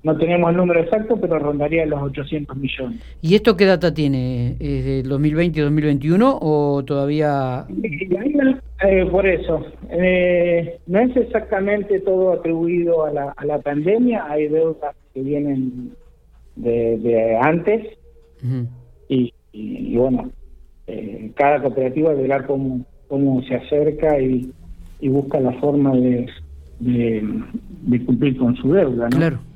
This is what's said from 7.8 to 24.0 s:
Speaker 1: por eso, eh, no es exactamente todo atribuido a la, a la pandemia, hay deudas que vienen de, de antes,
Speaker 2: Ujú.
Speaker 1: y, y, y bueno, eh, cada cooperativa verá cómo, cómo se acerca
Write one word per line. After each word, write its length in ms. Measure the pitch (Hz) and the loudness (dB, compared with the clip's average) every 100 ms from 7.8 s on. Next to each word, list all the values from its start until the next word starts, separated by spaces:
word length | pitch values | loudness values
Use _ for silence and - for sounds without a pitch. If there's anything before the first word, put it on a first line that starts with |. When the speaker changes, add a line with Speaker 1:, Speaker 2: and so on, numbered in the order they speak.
| 208 151 190 180 254 285 262 262 - - 196 190 175 | -6 -6 -4 -2 0 2 2 0 -6 0 4 4 4
Speaker 1:
por 160 | 180 196 | 2 2
eso, 380 | 170 - 156 - - - | 0 0 -4 -4 -16 -6
eh, 880 | 170 185 180 180 175 175 170 165 - - | 0 2 4 4 4 4 2 -2 -10 -2
no 120 | 185 | 2
es 160 | 247 254 | 2 2
exactamente 840 | 240 220 214 196 196 208 196 190 | 0 -2 -2 -2 0 -2 0 -2
todo 340 | 190 185 185 | 2 2 2
atribuido 720 | 170 165 165 170 175 170 165 151 | 0 -2 -2 0 0 2 0 0
a 60 | |
la, 220 | 147 139 - | -2 -6 -6
a 100 | 143 | -4
la 140 | 147 | -4
pandemia, 680 | 143 147 160 220 247 220 156 | -2 -2 0 2 2 0 -2
hay 180 | 151 151 | -2 0
deudas 480 | 156 165 156 147 - _ | 2 0 -2 -10 -10 _
que 80 | 131 | -10
vienen 680 | 135 147 143 135 131 123 123 - - _ _ - - - | -4 -2 -2 -2 -4 -8 -14 -16 -20 _ _ -20 -20 -6
de, 420 | 117 117 117 113 | -2 0 0 0
de 400 | 117 113 113 113 | 0 2 2 2
antes, 500 | 135 170 185 220 214 - - - _ - | 2 2 0 -2 -2 -18 -20 -20 _ -10
Speaker 2:
Ujú. 260 | 127 131 120 - - - - | -6 -4 -6 -10 -20 -20 -4
Speaker 1:
y, 240 | 131 120 _ _ | -2 -2 _ _
y, 420 | 107 107 - 107 | -14 -12 -8 -4
y 40 | 117 | 0
bueno, 340 | 131 123 254 - - - - - - | 2 0 -4 -14 -20 -20 -20 -20 -14
eh, 440 | - - - 110 - | -12 -12 -12 -12 0
cada 260 | 143 147 | 2 2
cooperativa 520 | 135 131 131 127 160 | 0 -2 -2 0 0
verá 320 | 143 131 139 127 | 0 0 -2 -2
cómo, 400 | 135 135 127 - - - | -2 -2 -6 -8 -20 -6
cómo 320 | 139 139 127 | 0 2 0
se 120 | 127 123 | -2 -6
acerca 640 | - 147 151 151 | -2 0 0 0